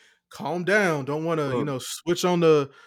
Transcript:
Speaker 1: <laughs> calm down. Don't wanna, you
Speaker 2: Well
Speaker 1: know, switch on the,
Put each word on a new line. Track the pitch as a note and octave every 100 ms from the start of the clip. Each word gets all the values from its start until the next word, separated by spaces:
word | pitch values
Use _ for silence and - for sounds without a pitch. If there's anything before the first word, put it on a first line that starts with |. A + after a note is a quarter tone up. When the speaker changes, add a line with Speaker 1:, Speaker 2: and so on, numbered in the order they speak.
| _
Speaker 1:
<laughs> | _ _
calm | - C3+ F3 F3
down. | G#3 F#3 D3+ C3+
Don't | D3+ D#3+
wanna, | D#3+ C#3 B2
you |
Speaker 2:
Well | D3
Speaker 1:
know, | C3
switch | - - E3 F3 F3+
on | F3
the, | D#3+ D3+ C#3 -